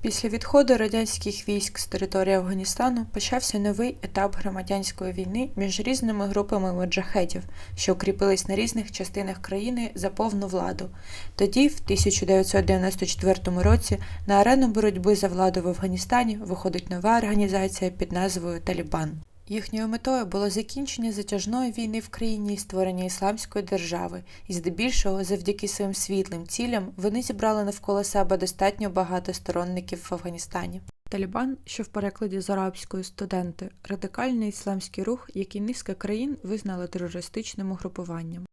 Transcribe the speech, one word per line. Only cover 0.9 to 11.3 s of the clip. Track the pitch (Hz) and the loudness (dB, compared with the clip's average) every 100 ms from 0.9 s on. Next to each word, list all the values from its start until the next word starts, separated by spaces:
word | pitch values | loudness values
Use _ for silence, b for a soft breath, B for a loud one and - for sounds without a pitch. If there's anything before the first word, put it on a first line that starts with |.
| 226 226 - - 202 - | 2 0 -2 -4 -4 -2
військ | 208 202 - | -2 -2 -4
з | - | -4
території | 190 190 196 190 190 | -2 0 2 4 4
Афганістану | 185 190 190 - 247 240 226 | 2 -2 -2 0 2 2 -2
почався | - - 233 - 214 | -4 0 0 0 0
новий | 202 202 240 - | 0 2 0 -2
етап | 185 - 202 196 | -4 0 2 2
громадянської | 202 190 185 196 196 - 185 | -2 -2 -2 -2 -2 -4 -6
війни | 180 185 214 262 - | -4 -4 -2 -2 -2
між | 196 190 | -2 0
різними | 220 262 233 208 202 | 0 0 0 0 0
групами | 202 202 202 185 | 0 2 2 0
моджахедів, | 180 180 180 185 214 175 185 185 B B - | 0 0 0 0 2 2 0 -4 B B -4
що | - | 0
укріпились | 185 190 196 202 190 - | 2 2 2 4 4 2
на | 196 | 0
різних | 226 226 208 | 0 -2 -4
частинах | - 180 202 196 185 | -6 -6 -4 -6 -6
країни | - 196 220 247 226 - | -4 -2 -2 -2 -2 -2
за | 196 | -4
повну | 196 220 202 196 | 0 0 0 0
владу. | 185 170 185 180 B B B B | 0 -2 -4 -6 B B B B